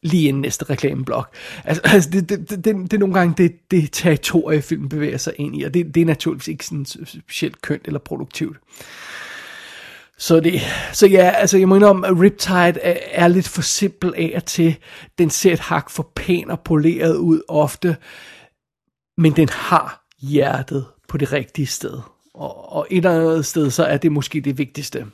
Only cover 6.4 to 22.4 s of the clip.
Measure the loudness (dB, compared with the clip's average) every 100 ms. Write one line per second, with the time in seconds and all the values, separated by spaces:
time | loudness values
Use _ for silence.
6.4 | -8 -10 -8 -8 -10 -12 -16 -18 -14 -6
7.4 | -6 -6 -6 -6 -6 -10 -8 -10 -10 -8
8.4 | -8 -8 _ -20 -20 -20 -18 -18 -16 -18
9.4 | -18 -20 -20 -20 -20 -20 -20 _ 2 4
10.4 | 4 0 -4 -8 -8 4 6 6 4 4
11.4 | 2 4 6 6 6 6 2 4 4 2
12.4 | -2 2 2 2 -2 -2 -4 2 4 4
13.4 | 0 -4 -4 -2 -2 -2 -6 -2 -4 -4
14.4 | -8 2 2 2 -6 -20 -20 0 0 4
15.4 | 2 2 -2 -4 -4 -10 -10 -8 -2 -2
16.4 | -2 -10 0 2 2 2 0 0 2 0
17.4 | 0 0 0 0 -2 -2 -8 -20 -20 -20
18.4 | _ _ _ _ _ _ _ 2 2 4
19.4 | 2 0 0 0 0 -12 _ _ -2 2
20.4 | 2 0 -4 -6 -8 _ _ -6 -2 -4
21.4 | -6 -6 -6 -6 -10 -12 -16 _ _ -14